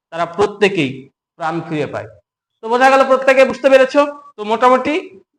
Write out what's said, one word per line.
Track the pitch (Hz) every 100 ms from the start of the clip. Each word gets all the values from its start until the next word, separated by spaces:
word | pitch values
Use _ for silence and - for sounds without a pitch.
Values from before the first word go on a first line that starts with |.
| _
তারা | 165 165
প্রত্যেকেই | 165 208 196 202 185 135 131 - _ _ _
প্রাণ | 160 170
ফিরে | 165 156 131
পায়। | 110 110 - _ _ _ _
তো | 220
বোঝা | 247 262
গেল, | 269
প্রত্যেকে | 254 262 262 269
বুঝতে | 254 233 277
পেরেছো? | 262 254 285 294 285 - -
তো |
মোটামুটি | 208 226 254 254 262 311 - - _